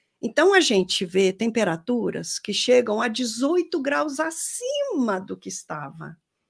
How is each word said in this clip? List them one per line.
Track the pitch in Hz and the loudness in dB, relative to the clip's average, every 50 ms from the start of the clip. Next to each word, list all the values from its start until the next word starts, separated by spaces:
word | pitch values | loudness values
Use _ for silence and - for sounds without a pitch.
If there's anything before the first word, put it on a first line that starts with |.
| _ _ _ _ | _ _ _ _
Então, | - 226 - 285 311 381 403 | -8 -4 2 4 4 6 6
a | 370 | 6
gente | 302 - 220 190 180 185 - - 196 | 4 4 4 2 2 2 0 -4 -4
vê | 170 180 185 196 185 | -2 0 2 2 2
temperaturas | 190 - 226 233 226 233 214 180 160 165 - - 247 233 202 175 170 156 165 - - - | 2 0 -2 -2 0 0 0 0 0 -2 -2 -2 -2 -2 -2 -2 -4 -6 -6 -8 -8 -8
que | - - 202 | -6 -6 -4
chegam | - - - 247 247 233 220 214 220 | -2 2 4 6 6 6 4 0 0
a | 233 247 | 0 -2
dezoito | 226 240 254 226 220 226 262 285 349 359 330 330 - 320 | -2 -2 -4 -4 -2 -2 0 2 2 2 0 0 -2 -2
graus | 262 277 285 294 294 311 277 285 | -2 0 0 0 0 -2 -2 -4
acima | 311 330 330 - - - - - 480 508 587 571 571 554 427 294 247 220 196 185 | -4 -4 -4 -4 -4 -4 -4 -4 -6 -4 -2 -2 -2 -2 0 0 0 0 0 -2
do | 196 - 190 185 | -4 -6 -10 -10
que | - 190 | -10 -12
estava. | - - - - 160 151 147 139 - 160 156 147 165 - _ _ _ _ _ _ | -12 -12 -10 -10 -10 -10 -10 -12 -14 -14 -16 -16 -16 -18 _ _ _ _ _ _